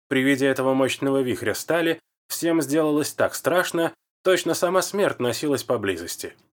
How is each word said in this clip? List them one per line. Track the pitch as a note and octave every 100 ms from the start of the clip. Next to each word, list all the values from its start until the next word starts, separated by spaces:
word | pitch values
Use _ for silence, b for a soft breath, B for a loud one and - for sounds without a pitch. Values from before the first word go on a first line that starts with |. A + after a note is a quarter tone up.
| -
При | C3
виде | C3 C3+ C3+
этого | C3+ C3
мощного | C3 C3 - C#3 C3+
вихря | B2+ G2+ G#2+
стали | G2 - E3 E3 D#3+ _ _ -
всем | - E3 E3
сделалось | C3+ D3+ D#3 D3+ C#3+
так | - G#2+
страшно, | - D3 F3 F3 E3+ E3 - _ _
точно | F#3 F#3 E3+
сама | D3+ F3 F#3
смерть | F3 G3 F3 B2
носилась | B2 A2+ D3+ C3+
поблизости. | - A#2+ G2+ F2 E2+ - F2+ - _